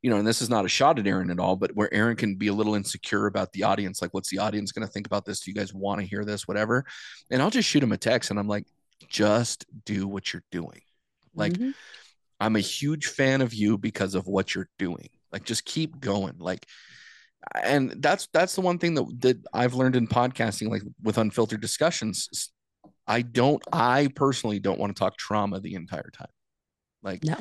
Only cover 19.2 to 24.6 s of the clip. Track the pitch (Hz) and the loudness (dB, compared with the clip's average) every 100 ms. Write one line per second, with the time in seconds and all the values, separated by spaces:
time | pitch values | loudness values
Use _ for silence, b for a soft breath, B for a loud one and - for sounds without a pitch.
19.2 | 127 123 - - 123 127 131 127 113 123 | 2 2 -2 2 2 4 4 4 4 4
20.2 | 123 127 117 95 107 101 101 - 107 107 | 2 2 -2 -2 -4 -4 -6 -4 0 2
21.2 | 110 - 107 110 107 - 160 - 110 - | 2 2 0 0 -6 0 0 0 -6 -6
22.2 | - - - _ _ _ - _ - 113 | -8 -8 -10 _ _ _ -20 _ -2 -2
23.2 | 120 117 135 147 - 170 120 131 143 131 | 0 4 4 2 0 2 4 4 2 2
24.2 | 139 135 110 101 | 0 2 -2 -2